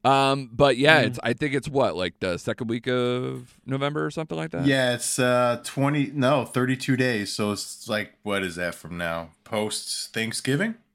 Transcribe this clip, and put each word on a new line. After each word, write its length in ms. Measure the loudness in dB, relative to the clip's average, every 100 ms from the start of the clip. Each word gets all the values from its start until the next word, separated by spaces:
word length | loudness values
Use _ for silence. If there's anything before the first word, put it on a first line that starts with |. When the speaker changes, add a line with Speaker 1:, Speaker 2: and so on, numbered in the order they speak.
Speaker 1:
Um, 480 | 4 4 4 0 -4
but 240 | 4 4 6
yeah, 240 | 6 6
Speaker 2:
Mm. 60 | 4
Speaker 1:
it's, 120 | 0
I 100 | -4
think 220 | -2 0 -2
it's 120 | -2
what, 280 | 0 0 0
like, 240 | -4 -2
the 180 | -2 -2
second 300 | -4 -6 -4
week 200 | -4 -2
of 680 | 0 0 -2 -4 -8 -14 _ -6
November 400 | -4 -2 -2 -4
or 60 |
something 260 | -6 -6 -6
like 140 | -6
that? 160 | 0 2
Speaker 3:
Yeah, 260 | 4 2
it's, 240 | 0 -4 0
uh, 440 | 2 4 2 0
twenty, 480 | -4 -2 0 2 -2
no, 320 | 0 2 2 0
thirty-two 500 | 0 0 0 0 2
days. 360 | 2 0 -2
So 180 | -2 -2
it's 380 | -2 -6 -12 -4
like, 240 | -4 -4 _
what 220 | -4 -2
is 100 | -2 -4
that 180 | -6 -6
from 240 | -12 -6
now? 300 | -4 -4 -8 _
Post 720 | -6 -4 -2 -4 -6 -8 -6
Thanksgiving? 600 | -4 -4 -4 -2 0 -2 -4 _